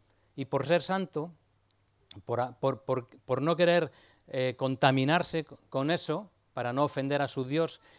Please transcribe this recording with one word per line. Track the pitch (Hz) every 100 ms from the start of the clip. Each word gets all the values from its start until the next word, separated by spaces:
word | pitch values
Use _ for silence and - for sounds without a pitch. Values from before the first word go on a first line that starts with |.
| _ _ _ -
y | 131
por | 139 127
ser | 170
santo, | 139 190 180 151 165 165 _ _ _ _ _ _ _ 104 -
por, | 120 123 123
por, | 135 131
por, | - 127 117
por | - - 127
no | 151 165
querer, | 175 175 156 - - _ _
eh, | 135 127 123
contaminarse | 131 131 139 131 135 170 175 165
co-, | 147 - _
con | 135 143
eso, | 165 - 156 208 _ _
para | - 120
no | 131
ofender | 147 - 135 143
a | 143
su | -
Dios | 127 151 160 - -